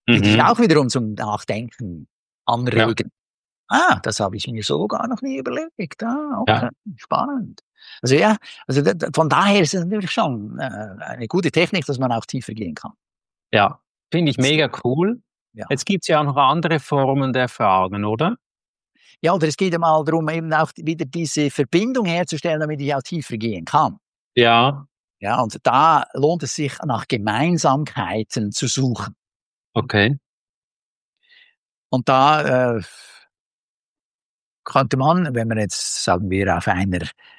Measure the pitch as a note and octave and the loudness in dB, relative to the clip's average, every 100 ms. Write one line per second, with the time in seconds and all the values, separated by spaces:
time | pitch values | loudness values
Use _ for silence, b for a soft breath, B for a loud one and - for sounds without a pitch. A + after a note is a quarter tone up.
0 | - A2+ G2+ G#2+ D#3 A#3 A#3 D3+ B2+ C3 | 2 4 6 6 4 4 6 4 4 0
1 | A2 G#2 G#2+ G#2+ - G#2+ A#2+ - G#2+ E2 | -4 -4 -4 -4 -4 -6 -8 -12 -12 -10
2 | C#2 _ _ _ - A#2+ B2 - A2 G#2+ | -16 _ _ _ -4 -2 0 2 2 0
3 | - - _ _ _ _ _ B2 F4 G2+ | -4 -10 _ _ _ _ _ 2 4 2
4 | - - G2+ G2+ - A2+ G#2 C#3+ G#3 - | -2 -2 -4 -4 -8 -8 -4 -2 -2 -4
5 | A#3+ B3 C4+ C4+ C4 B3+ E4 - F3 - | -4 -4 -6 -6 -6 -6 -8 -10 -10 -8
6 | A3+ C4+ D4+ B3 - A#2 B3 - G#3+ C3 | -6 -6 -6 -4 0 0 0 -8 -16 -18
7 | - - C4 C#4 F#3 - _ B B B | -4 -2 -2 -4 -8 -14 _ B B B
8 | A#2+ C#3 G#3 G#3+ B B - C3+ D3+ F#3 | 0 2 4 2 B B -2 0 2 0
9 | - - D#3+ C#3 G3+ G3+ E3 F#3+ E3+ G#3+ | -2 0 2 4 4 4 2 0 -2 -4
10 | F3+ - F#3 A#2 G#2 - C3+ G#2 G#2+ F#2 | -4 -2 -2 -4 -8 -8 -10 -8 -12 -14
11 | - - A#2 F3+ F3 - F3 F#3+ D3 B2+ | -14 -10 -4 -2 0 0 0 -2 -4 -4
12 | C3 A2+ - C3 - A2 F#2 D2+ - - | -2 -2 -4 -10 -8 -10 -10 -10 -16 -20
13 | _ _ _ _ _ A2 G2 - _ _ | _ _ _ _ _ 2 2 0 _ _
14 | _ E3 D#3+ B2+ C3 D#3 C#3+ - A#2+ C3 | _ 0 0 2 2 2 0 -2 -4 0
15 | F#3+ A#3+ _ _ _ G#2+ - C3 - F#3+ | 0 -2 _ _ _ -16 -6 -6 -2 -4
16 | - D#3 D3 C#3 C3+ D#3+ E3 D#3 - C#3+ | 0 0 2 2 2 2 0 -2 -2 0
17 | C3+ C#3 C3 B2+ B2 - G#2+ F#2+ F#2 G2+ | 2 0 0 0 -2 0 2 4 2 -2
18 | G#2 A2 E3+ A#3+ _ _ _ _ _ b | -4 0 -2 -2 _ _ _ _ _ b
19 | b b D#3+ F#3 D#3 C#3+ F#3+ E3+ E3 D#3 | b b 0 2 0 0 0 2 2 2
20 | D3+ E3 D#3 E3 E3 D#3 D#3+ - D#3 E3 | 2 0 0 -4 -2 0 0 -2 -6 -6
21 | C#3+ E3+ D#3+ - D3 - C3 F3 A3+ B3+ | -6 -4 -4 -2 -2 0 0 2 2 0
22 | F#3+ E3+ F3+ D3+ F3 D#3 D3+ D3+ C#3+ C#3+ | 0 0 -2 -4 -2 -2 -2 -4 -2 -4
23 | - E3+ - A2+ A2+ F#2 D#2+ D3 C3+ - | -4 -8 -6 -6 -4 -6 -2 0 0 -2
24 | _ _ _ - A#2 A#2 B2+ C#3+ - _ | _ _ _ 2 4 6 4 0 -10 _
25 | _ _ G2+ A#2+ A2+ A#2 - B2 D#3+ D3+ | _ _ -4 -2 -2 0 2 4 6 4
26 | - - D3 E3+ D3 - C#3+ - D3 A#2 | 2 0 0 0 -4 -6 -6 -6 -6 -6
27 | - B2 G#2 G#2+ D#3+ F3 D#3 C3+ D3+ - | -4 -4 -2 0 0 2 2 2 0 -6
28 | F2+ G#2+ G#2+ - G#2 - B2+ - C3 A2+ | -6 -4 -4 -4 -4 -4 -4 -2 -2 -2
29 | G2 - _ _ _ _ _ - - G#2+ | -6 -12 _ _ _ _ _ -6 -2 2
30 | G#2+ C#3 - _ _ _ _ _ _ _ | 2 2 -6 _ _ _ _ _ _ _
31 | _ _ b b b b _ _ _ B2+ | _ _ b b b b _ _ _ -2
32 | A#2+ C3 C#3 D3+ D3 B2+ B2 A#2 F#2 B | 2 6 6 4 2 2 2 -2 -6 B
33 | B B B _ _ _ _ _ _ _ | B B B _ _ _ _ _ _ _
34 | _ _ _ _ _ _ - C3+ C3+ C3 | _ _ _ _ _ _ -2 0 2 2
35 | C3+ F3+ E3 B2 A2+ A2 G#2 - - - | 2 2 2 -2 -2 0 -2 -4 -6 -4
36 | - F2 G2 F#2+ F#2+ F2 G#2+ F2+ G2 F2+ | 0 0 2 0 0 0 0 0 0 -2
37 | D#2 - b | -6 -12 b